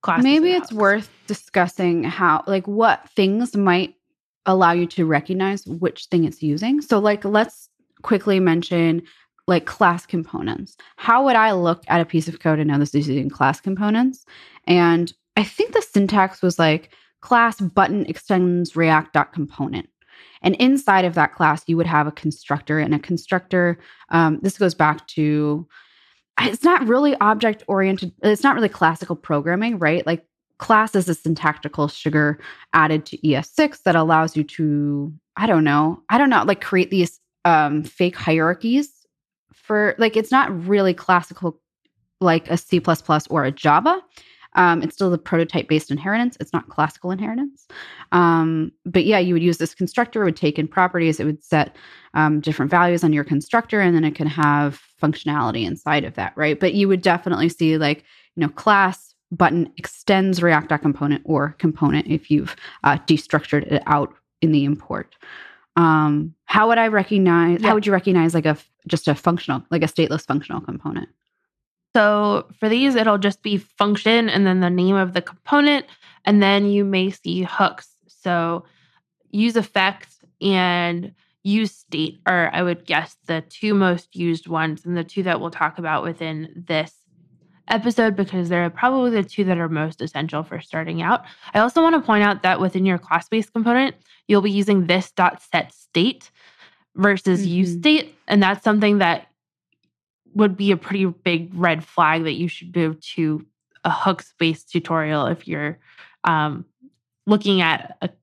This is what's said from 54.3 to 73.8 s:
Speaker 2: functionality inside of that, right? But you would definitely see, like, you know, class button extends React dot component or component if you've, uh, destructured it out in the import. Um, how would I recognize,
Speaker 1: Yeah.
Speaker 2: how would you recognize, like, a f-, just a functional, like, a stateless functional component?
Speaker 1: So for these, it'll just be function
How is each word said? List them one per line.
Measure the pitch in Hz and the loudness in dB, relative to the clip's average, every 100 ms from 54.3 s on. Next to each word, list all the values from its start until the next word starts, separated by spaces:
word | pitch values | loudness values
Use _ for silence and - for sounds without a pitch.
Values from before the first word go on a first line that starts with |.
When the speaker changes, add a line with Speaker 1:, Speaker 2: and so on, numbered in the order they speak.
| 151 147 147 147 139 _ _ | 0 2 2 0 -4 _ _
Speaker 2:
functionality | 151 - 151 147 117 113 | -2 -2 -4 -2 -2 -4
inside | 101 - - 147 | -6 -6 -2 -2
of | 127 - | -2 -8
that, | 95 - | -10 -4
right? | 151 147 | -2 0
But | 185 | 0
you | 196 196 | 0 0
would | 190 | 2
definitely | 180 170 180 113 165 | 2 0 -2 -2 -2
see, | - 160 160 | 0 0 0
like, | 147 151 _ _ _ - | 0 -4 _ _ _ -4
you | |
know, | 165 | -4
class | - - 202 190 180 _ _ _ | -2 2 2 2 -2 _ _ _
button | 170 175 170 165 - | 0 2 2 -2 -8
extends | - - - 196 190 180 | -18 -12 0 2 2 2
React | 175 151 156 | 2 2 0
dot | 151 | -2
component | 147 139 143 139 | -2 -2 -2 -4
or | - 151 143 - | -2 -2 -2 -2
component | 165 156 147 147 - | -4 0 0 0 -2
if | 151 - | -6 0
you've, | 151 135 - - - | -2 -2 -12 -20 -4
uh, | 156 139 - | 0 0 0
destructured | 156 - 156 - 147 - | 0 2 -4 0 -4 -2
it | 147 - | -4 0
out | 147 139 - _ _ | -2 -2 -10 _ _
in | 165 | 2
the | 151 139 | 2 0
import. | 147 - - - _ - - - _ _ - | -4 -6 -10 -10 _ -20 -20 -20 _ _ 2
Um, | 170 156 151 147 160 - | 4 4 4 0 -2 -12
how | - 214 220 | -4 0 2
would | 233 | 2
I | 226 | 2
recognize, | 214 185 208 185 170 170 175 | 0 0 2 4 4 2 2
Speaker 1:
Yeah. | 214 | 2
Speaker 2:
how | |
would | 214 208 | 0 2
you | |
recognize, | 196 190 180 165 | 0 2 2 2
like, | 170 | 2
a | 156 | 0
f-, | 151 _ _ - | -2 _ _ -6
just | 165 - | -4 -2
a | |
functional, | 143 - 170 - 135 - | 0 0 -2 -4 -6 -4
like, | 170 | -4
a | 151 | -2
stateless | - 165 156 - | 0 -2 -2 -4
functional | 143 - - | -6 -6 -12
component? | - - - - - _ _ _ _ _ _ _ _ | -10 -12 -10 -10 -12 _ _ _ _ _ _ _ _
Speaker 1:
So | 233 208 208 208 208 - - | 0 2 2 0 -2 -6 -6
for | 214 | -2
these, | 233 277 | 0 0
it'll | 247 220 202 | 0 2 2
just | 202 190 | 0 -4
be | 214 202 | -6 -6
function | - _ | -6 _